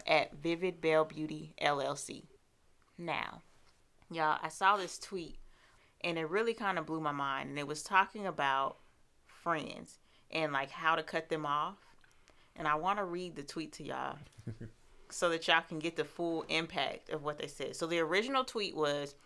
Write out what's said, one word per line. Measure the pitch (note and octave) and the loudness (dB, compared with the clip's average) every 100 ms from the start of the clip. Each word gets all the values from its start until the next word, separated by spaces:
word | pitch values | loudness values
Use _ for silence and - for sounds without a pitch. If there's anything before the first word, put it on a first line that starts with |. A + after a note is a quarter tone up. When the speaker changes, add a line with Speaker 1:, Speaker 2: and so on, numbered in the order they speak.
| - | 2
Speaker 1:
at | D#3+ - | 4 2
Vivid | C#3+ E3 E3+ F#3 E3+ | -2 -2 0 -2 0
Belle | D#3+ D#3 D#3 | 4 4 4
Beauty | D#3 D#3 D3+ D#3 - | -2 -6 -8 -10 0
L | D3 C#3+ | 2 2
L | C3+ C#3+ | 0 -4
C. | - C3+ - - _ _ _ _ _ - | -8 -12 -16 -20 _ _ _ _ _ -10
Now, | E3+ D3+ - E3 - - - _ _ _ - | -4 -4 -4 -8 -18 -20 -20 _ _ _ -8
y'all, | E3 D#3 - | 0 2 2
I | D#3+ | -2
saw | - F#3+ G3+ | 2 4 4
this | F3 - | 2 -8
tweet, | - F#3+ D#3 - - - - - - _ | -8 -8 -8 -12 -16 -20 -20 -20 -20 _
and | F3 E3 | -2 -2
it | D#3 | 0
really | F#3+ A#3 | 2 2
kinda | A3+ G3+ F3+ | 0 0 0
blew | D3+ D#3+ | 0 0
my | D3+ | 2
mind, | C#3+ C#3 C3+ C#3 | 2 2 0 -2
and | C#3+ | -4
it | C#3+ | -2
was | D3+ | -4
talking | - F#3+ G3+ G#3+ G3 | 6 8 8 4 -4
about | D#3 C#3+ C3+ C#3 - - _ _ _ - | 2 4 4 2 -4 -18 _ _ _ -20
friends | - E3+ D#3+ C3+ - - - _ - - | -8 -2 -2 -4 -10 -14 -20 _ -20 -8
and, | D#3+ D#3 | -2 0
like, | C#3 C#3 | 0 -2
how | - E3 D#3+ | 0 4 4
to | |
cut | D#3 E3 D#3+ | 2 -2 -2
them | D#3+ D3+ | -2 0
off. | D3 E3 G3+ - - - - - - - - | -2 -2 -8 -20 -20 -20 -20 -20 -20 -18 -4
And | D#3 | 0
I | D3+ | 2
wanna | F3+ G#3 F#3 | 2 0 0
read | F3 F3+ D#3 | -4 -6 -8
the | |
tweet | C#3 E3 D#3 | -8 -8 -8
to | - | -8
y'all | C#3+ C3 C3+ C#3 - - - | -6 -4 -4 -6 -14 -14 -12
Speaker 2:
<laughs> | A2 - - - - - | -10 -12 -16 -20 -20 -12
Speaker 1:
so | - F3 | 0 2
that | E3 E3 | 2 4
y'all | E3 | 4
can | E3+ D#3+ | 4 -4
get | E3 E3 | -4 -2
the | D3 | -4
full | - E3+ D#3+ | -2 -2 -2
impact | - D#3 E3 F3 C3+ - - | 0 0 0 -2 -2 -4 -6
of | D#3 | -6
what | D3 D3 | -4 -6
they | C#3+ | -6
said. | - C3+ - | -6 -8 -4
So | E3 | -2
the | E3+ | 0
original | D#3+ F#3 A#3+ C4+ | 2 2 2 0
tweet | C4 A#3 G3 - | 0 -2 -4 0
was, | D3 C#3+ C#3+ - | 2 0 -4 -10